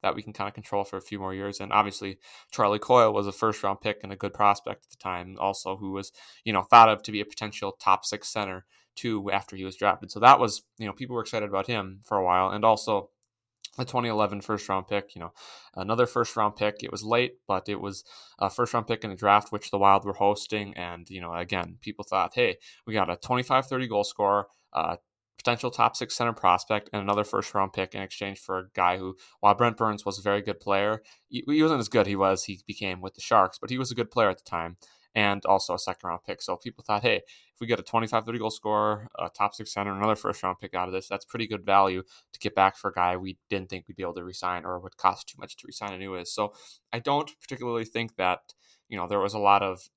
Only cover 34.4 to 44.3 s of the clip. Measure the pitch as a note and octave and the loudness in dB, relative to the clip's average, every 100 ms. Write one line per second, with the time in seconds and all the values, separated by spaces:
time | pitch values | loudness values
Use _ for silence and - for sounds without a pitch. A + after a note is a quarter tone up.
34.4 | - E2+ E2+ F2+ - _ _ A2 G#2 G2+ | -6 -8 -8 -12 -20 _ _ 0 0 0
35.4 | - G2 - F2+ - F2+ F#2 E2+ - F#2 | 2 2 2 -4 -4 -6 -8 -8 -8 -10
36.4 | - F#2 A#2+ - - G#2 A2+ G#2 - - | -6 -6 -8 -14 -4 0 2 0 -4 -20
37.4 | _ _ A#2 A2+ F#2 A#2 A2+ A#2 A2 A#2 | _ _ -4 -4 0 -2 0 -2 -2 -6
38.4 | A2 A2 G#2+ G#2+ G#2+ G#2 A2 - F2 - | -4 -4 0 2 2 -2 -6 -8 -8 -2
39.4 | G2+ - G#2+ - G2+ G2 G#2+ G#2 - G2+ | -4 -4 -10 -6 -4 -2 0 0 -2 -4
40.4 | F#2+ F#2 F#2+ F2+ F2+ F#2 - G2 - A#2 | -4 -6 -6 -6 -4 -6 -6 -8 -8 -8
41.4 | A2 G#2+ F#2 G2 G2 F#2 F#2 - _ - | -6 -6 2 4 4 0 -8 -20 _ -8
42.4 | G#2 - F#2+ - G2+ F#2 F2+ F2+ F#2+ F#2+ | -4 4 4 4 -6 0 0 0 -6 -12
43.4 | _ G2+ F#2 F#2+ - F#2+ F#2 F2 F2+ | _ -6 -6 -14 -14 -10 -8 -8 -12